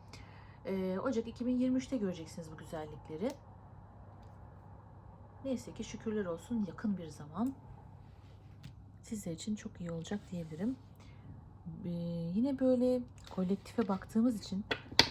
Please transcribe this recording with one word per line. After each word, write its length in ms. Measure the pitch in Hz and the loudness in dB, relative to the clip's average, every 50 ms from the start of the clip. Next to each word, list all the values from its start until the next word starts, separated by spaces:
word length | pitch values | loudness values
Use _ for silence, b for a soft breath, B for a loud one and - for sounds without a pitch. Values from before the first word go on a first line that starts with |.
| B B B B B B B B B B B B - | B B B B B B B B B B B B -2
e, 340 | - 196 190 185 185 185 190 | 0 0 2 2 2 2 2
Ocak 280 | - 269 247 226 226 | 2 2 2 2 0
iki 180 | 233 - - 240 | 0 -4 0 2
bin 140 | 247 254 247 | 2 4 6
yirmi 180 | 254 254 254 | 6 6 6
üçte 200 | 262 262 - 277 | 4 4 2 0
göreceksiniz 540 | 247 202 185 175 160 160 - - - 165 160 | 2 2 2 0 -2 -6 -8 -8 -8 -8 -8
bu 60 | 160 | -10
güzellikleri. 720 | - 156 - - 160 156 151 151 139 - - 156 156 190 269 - - - - - - - - - - - - - - - - - - - - - - - - - - - - - - - - - - - - - - - - - - - | -10 -8 -6 -4 -4 -4 -4 -6 -10 -8 -8 -4 0 0 0 0 -2 -10 -16 -16 -16 -16 -16 -16 -16 -16 -16 -16 -16 -16 -16 -16 -16 -16 -16 -14 -14 -16 -16 -16 -16 -16 -16 -16 -16 -16 -16 -16 -16 -16 -16 -14 -14 -16 -16 -14 -6 0
Neyse 280 | 269 254 220 - - 170 | 0 0 0 0 -6 -6
ki 100 | - 226 | -6 -6
şükürler 420 | - - 208 - 226 214 214 202 | -6 -6 -4 -2 0 2 2 2
olsun 400 | 175 165 165 - - 240 226 208 | 2 0 -4 -2 0 2 2 2
yakın 300 | 170 - - - 214 196 | 2 0 0 2 2 2
bir 100 | 175 170 | 2 -2
zaman 460 | 156 147 - 151 147 156 180 233 269 269 - - - - - - - - B B B B B B B B B B - - - - - - - - - - - | -6 -8 -8 -10 -6 0 2 2 2 2 -2 -10 -14 -14 -14 -14 -14 -14 B B B B B B B B B B -16 -16 -12 -12 -12 -12 -12 -16 -16 -16 -16
sizler 300 | - - 233 208 - 175 | -6 -6 -4 -2 -2 -2
için 240 | 165 165 - 220 214 | -4 -2 0 -2 -2
çok 260 | 208 - 214 - - | -2 -2 -8 -6 -4
iyi 100 | 175 170 | -4 -2
olacak 280 | 170 165 160 - 208 208 - - | -2 -2 0 0 -2 -2 -2 -4
diyebilirim. 440 | 180 175 165 160 156 151 190 240 269 - - - B B B B B B B B B B B - - - - 175 160 - - | -4 -4 -4 -4 -2 0 0 0 0 -2 -8 -16 B B B B B B B B B B B -16 -16 -10 -10 -8 -8 -4 -2
Ee, 40 | 175 170 170 170 170 170 170 170 170 175 | -2 0 0 0 0 0 0 0 2 4
yine 260 | 214 247 285 269 262 | 6 6 6 6 6
böyle 420 | 262 254 254 247 247 254 254 254 247 - - - - - | 8 8 8 10 8 8 6 6 2 -2 -10 -14 -12 -4
kolektife 580 | - - 185 180 202 - - - - - 226 | 0 2 4 4 4 2 2 -2 2 2 4
baktığımız 520 | 190 196 185 - - - 220 233 254 233 196 | 4 4 0 0 4 6 8 8 8 6 4
için 260 | - - 190 190 214 - - - - - - - - - | 0 -2 -2 -2 0 0 -2 -2 -2 2 4 6 6 6